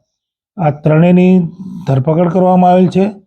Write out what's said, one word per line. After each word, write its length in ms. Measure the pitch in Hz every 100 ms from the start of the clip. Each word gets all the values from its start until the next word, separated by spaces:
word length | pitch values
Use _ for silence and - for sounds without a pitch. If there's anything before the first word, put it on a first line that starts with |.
| _ _ _ _ _ -
આ 140 | 151
ત્રણેયની 680 | 143 151 156 175 180 185 185 170 - - - -
ધરપકડ 420 | 131 135 160 175
કરવામાં 420 | 185 185 185 180
આવેલ 160 | 180 185
છે 200 | 185 202 -